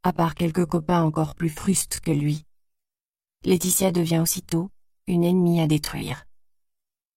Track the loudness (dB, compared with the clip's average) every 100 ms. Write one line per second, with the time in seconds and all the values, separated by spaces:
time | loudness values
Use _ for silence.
0 | -2 0 -2 0 -2 0 0 0 2 2
1 | 2 0 -4 -2 -6 -2 -2 0 -2 -6
2 | -2 0 0 -2 -6 _ _ _ _ _
3 | _ _ _ _ 0 0 2 0 0 0
4 | 0 0 0 -4 -2 -4 -4 -12 _ _
5 | -2 0 2 2 2 2 2 0 -2 -8
6 | -8 -10 -12 -20 _ _ _ _ _ _
7 | _